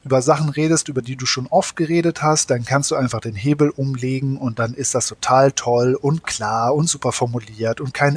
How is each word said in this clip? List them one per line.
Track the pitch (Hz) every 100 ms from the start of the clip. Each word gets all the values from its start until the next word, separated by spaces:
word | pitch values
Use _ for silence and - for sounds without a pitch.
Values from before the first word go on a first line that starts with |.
über | 139 131
Sachen | 127 147 156
redest, | 143 156 160 -
über | 135
die | 120 131
du | 127
schon | - 127
oft | 170 190 -
geredet | 156 170 170 160
hast, | 151 156 -
dann | 127
kannst | 117 135 143
du | 147
einfach | 131 110
den | 117
Hebel | 107 131 143 147
umlegen | - 135 127 127 131 135 135
und | 127 113
dann | 117
ist | 127 135
das | 127 -
total | - - 131 139
toll | - - 120 123
und | 131 139 160
klar | - - 107 110 120
und | 147 165
super | 139 127
formuliert | - 123 117 104 107 113 113
und | 143
kein | - 143